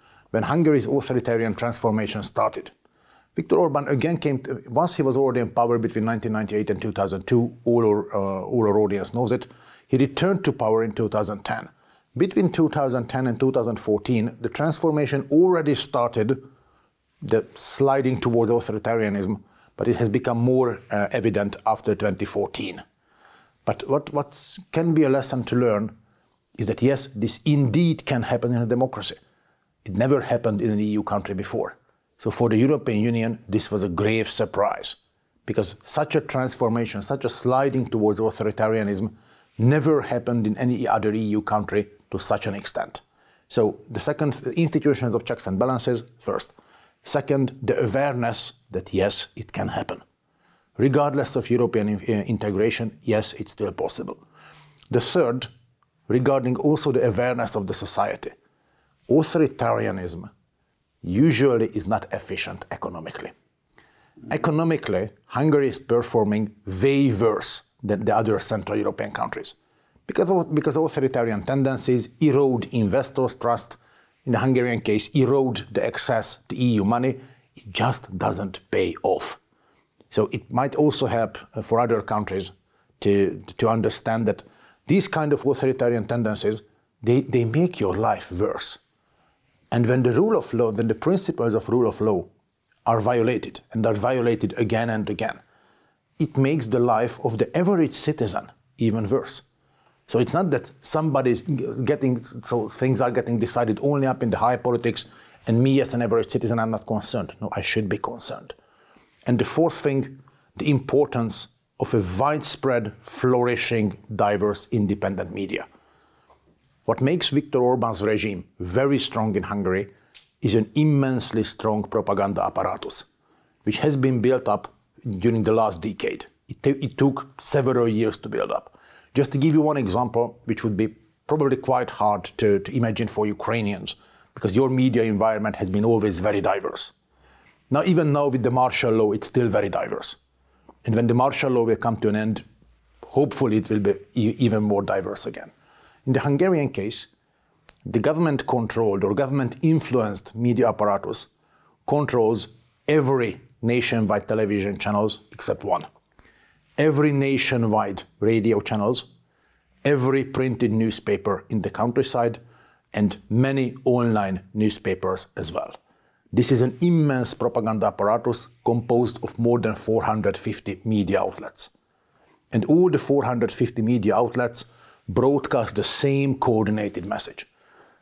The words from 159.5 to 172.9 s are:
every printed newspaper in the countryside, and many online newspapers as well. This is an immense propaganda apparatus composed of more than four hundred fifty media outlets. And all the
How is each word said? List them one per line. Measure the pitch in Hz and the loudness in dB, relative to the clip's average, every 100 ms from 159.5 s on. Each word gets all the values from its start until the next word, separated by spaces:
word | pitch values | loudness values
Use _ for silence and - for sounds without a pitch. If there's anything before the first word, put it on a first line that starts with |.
| _ _ _ 135 | _ _ _ 0
every | 139 127 139 | 2 2 2
printed | 135 131 131 113 120 | 0 -2 -2 0 0
newspaper | 110 113 - - 98 104 92 - | 2 0 -2 -2 -2 0 -4 -4
in | 110 | -4
the | 95 | -4
countryside, | - 117 135 131 123 117 107 - _ _ _ _ | -2 0 0 0 0 0 -2 -18 _ _ _ _
and | 107 101 - - | 0 0 0 -2
many | 110 135 139 123 - | 2 2 2 -2 -2
online | 131 123 117 107 95 92 - 107 | 0 2 2 2 0 -4 -6 0
newspapers | 107 - 95 92 95 95 - - | 0 0 -4 -2 -2 -4 -8 -10
as | 82 | -6
well. | - - - _ _ _ _ - | -6 -8 -16 _ _ _ _ -4
This | 139 - | 0 2
is | 123 | 4
an | 127 - | 2 2
immense | 175 165 147 131 117 | 2 4 4 2 -2
propaganda | - 117 117 110 110 107 | 0 -2 0 -2 0 0
apparatus | - 101 117 123 120 - _ | 2 2 2 0 -2 -6 _
composed | 120 117 117 120 120 120 | -2 0 2 2 2 -2
of | - - | -10 0
more | 117 120 | 2 2
than | 113 | 0
four | 104 - 110 | -4 0 0
hundred | 110 107 101 92 | 0 0 0 -2
fifty | 110 101 101 92 | -6 -6 -8 -6
media | 110 107 90 98 | 0 0 2 0
outlets. | 98 - - - - _ _ _ _ _ _ _ - | 0 -6 -12 -10 -10 _ _ _ _ _ _ _ -4
And | 117 - | -2 4
all | 160 | 6
the | 180 | 6